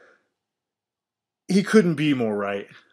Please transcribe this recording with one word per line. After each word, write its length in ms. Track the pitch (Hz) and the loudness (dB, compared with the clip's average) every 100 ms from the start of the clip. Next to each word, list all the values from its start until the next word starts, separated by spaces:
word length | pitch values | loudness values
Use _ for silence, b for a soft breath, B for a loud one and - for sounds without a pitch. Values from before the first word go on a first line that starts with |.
| B B B _ _ _ _ _ _ _ _ _ _ _ - | B B B _ _ _ _ _ _ _ _ _ _ _ -2
He 160 | 185 | 0
couldn't 320 | - 220 175 147 | 2 2 2 0
be 180 | 151 | 0
more 220 | 135 113 104 | 0 -2 -4
right. 320 | 101 101 101 - B | -6 -8 -10 -20 B